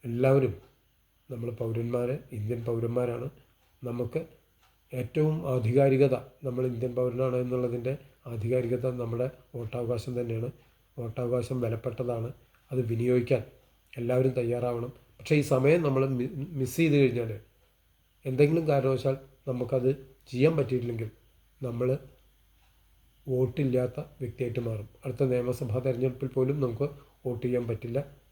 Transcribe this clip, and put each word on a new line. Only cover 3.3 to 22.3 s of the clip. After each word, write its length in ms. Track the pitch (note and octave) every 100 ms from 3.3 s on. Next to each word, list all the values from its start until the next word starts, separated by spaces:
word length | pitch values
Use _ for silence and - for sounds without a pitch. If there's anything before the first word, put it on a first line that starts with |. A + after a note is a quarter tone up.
| - _ _ _ _
നമുക്ക് 400 | B2 A#2+ B2 D#3+ F3 - _ _ _ _ _
ഏറ്റവും 420 | B2+ A#2 - D3+ D#3 -
ആധികാരികത, 680 | B2+ A2 B2+ C#3 C3+ C3 B2 - _
നമ്മൾ 200 | C3+ A#2+ B2+
ഇന്ത്യൻ 280 | A#2+ B2 A#2+
പൗരനാണ് 420 | B2+ A#2+ C3 B2+
എന്നുള്ളതിൻ്റെ 560 | B2 B2+ B2 A#2+ A#2 C#3+ - _ -
ആധികാരികത 600 | A#2 A2+ B2+ A#2 B2 C3 B2
നമ്മുടെ 320 | A2+ A#2 B2+ - _
വോട്ടവകാശം 600 | B2+ A2 B2 A#2 A#2+ A#2+ B2
തന്നെയാണ്. 340 | A#2+ A2+ A#2+ - _ _ _ -
വോട്ടവകാശം 600 | A#2 A2 B2 B2 A#2+ B2+
വിലപ്പെട്ടതാണ്, 680 | A#2 A2+ B2+ A2+ B2 A#2 A#2 - _ _ _
അത് 100 | B2+ A2+
വിനിയോഗിക്കാൻ 580 | A2+ A#2+ B2 A#2+ B2 - - _ _ _
എല്ലാവരും 400 | - A#2+ B2 C3
തയ്യാറാവണം. 580 | B2+ A#2 A#2+ B2 A#2+ B2 - _
പക്ഷേ 220 | _ - D3+
ഈ 80 |
സമയം 360 | C#3+ C3 C3+ E3+
നമ്മൾ 180 | D3+ C3+ C3+
മി-, 260 | B2+ B2 D#3 D#3 D3+
മിസ് 200 | B2+ -
ചെയ്ത് 200 | E3 C#3+
കഴിഞ്ഞാൽ, 340 | C3+ A#2 A2+ G#2 - _ _ _ _ _ _ _ C#3
എന്തെങ്കിലും 400 | C3 D3 E3 D#3
കാരണവശാൽ 480 | C#3 C3 C3 C3+ C3+ - _ -
നമുക്കത് 420 | B2 A#2+ C3+ B2+ C#3+ - _ -
ചെയ്യാൻ 260 | B2 D3 D#3+
പറ്റിയിട്ടില്ലെങ്കിൽ 540 | A#2+ B2+ A#2 A#2 A2 - _ _ _ _
നമ്മൾ 260 | B2+ A#2 B2 C#3 - _ _